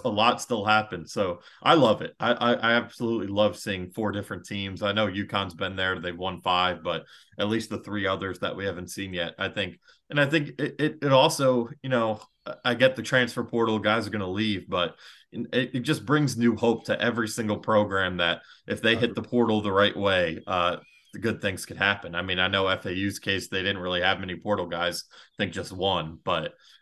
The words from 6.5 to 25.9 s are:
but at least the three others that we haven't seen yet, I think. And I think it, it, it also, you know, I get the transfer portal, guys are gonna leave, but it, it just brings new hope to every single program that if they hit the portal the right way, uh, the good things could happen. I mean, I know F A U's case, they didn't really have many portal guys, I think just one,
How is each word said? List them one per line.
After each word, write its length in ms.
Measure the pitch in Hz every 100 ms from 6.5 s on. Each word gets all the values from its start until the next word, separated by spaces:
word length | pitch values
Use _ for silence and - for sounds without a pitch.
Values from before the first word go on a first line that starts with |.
| 90 90 82
but 200 | 85 80 - - _ -
at 120 | 104
least 200 | 110 110
the 100 | 104
three 280 | 101 101 95
others 320 | 92 95 90
that 160 | 95 92
we 100 | 98
haven't 260 | 90 90
seen 220 | - 95
yet, 220 | 87 82 -
I 120 | 98
think. 280 | 104 92 - _ _ _
And 100 | 147
I 60 | 139
think 240 | 160 143 -
it, 180 | 147 -
it, 180 | 151 -
it 100 | 139
also, 560 | 131 156 156 135 123 117 -
you 60 | 135
know, 320 | 120 113 107 - _ - -
I 120 | 123 117
get 200 | 131 127
the 60 |
transfer 420 | 120 127 120 123
portal, 360 | 117 117 113 107
guys 280 | 104 113 101
are 40 |
gonna 180 | 107 92
leave, 400 | 98 110 95 -
but 260 | 90 85 - - - _
it, 140 | 113 117
it 280 | 123 127 127
just 240 | 139 143 -
brings 320 | 151 139 110
new 180 | 120 107
hope 300 | 120 113 -
to 160 | -
every 260 | 117 113 110
single 300 | - 107 101
program 600 | - 107 98 95 92 87
that 240 | 85 - - - -
if 140 | 107
they 140 | 113 113
hit 200 | 120 117
the 60 |
portal 380 | 107 120 113 107
the 100 | 104
right 260 | 95 104 95
way, 420 | 98 92 85 82 90
uh, 300 | 90 87 82 - _ _
the 80 | 104
good 220 | 110 107
things 240 | 101 92 -
could 120 | -
happen. 360 | 98 101 87
I 80 | 85
mean, 180 | 95 90
I 100 | 101
know 180 | 98 95
F 180 | 92 95
A 80 |
U's 260 | 92 98 98
case, 280 | 101 95 -
they 160 | 95
didn't 180 | 98 98
really 200 | 90 90
have 180 | 92 92
many 160 | 92 87
portal 320 | 104 98 85
guys, 380 | 85 87 85 -
I 320 | - - -
think 100 | 98
just 180 | 90 -
one, 480 | 92 95